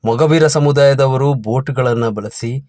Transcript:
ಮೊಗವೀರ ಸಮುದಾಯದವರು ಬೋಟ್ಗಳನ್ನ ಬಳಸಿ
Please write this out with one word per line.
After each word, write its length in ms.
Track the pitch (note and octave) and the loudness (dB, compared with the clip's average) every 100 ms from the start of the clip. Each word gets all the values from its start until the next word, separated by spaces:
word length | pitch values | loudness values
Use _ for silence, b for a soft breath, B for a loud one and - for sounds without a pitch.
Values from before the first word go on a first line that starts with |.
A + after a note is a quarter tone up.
| A2+ | -2
ಮೊಗವೀರ 420 | A#2 D#3 D#3+ D#3 | 0 2 2 2
ಸಮುದಾಯದವರು 840 | D3+ C#3+ C#3 C#3 C3+ C3+ C3 C#3 | 2 0 4 4 4 0 2 0
ಬೋಟ್ಗಳನ್ನ 760 | C#3 G#2+ B2 C#3 C3 B2+ A#2 A#2 | -2 -2 -4 -4 -2 -2 0 -2
ಬಳಸಿ 420 | G#2 G#2 - A#2 C3 | -4 -10 -8 -8 -8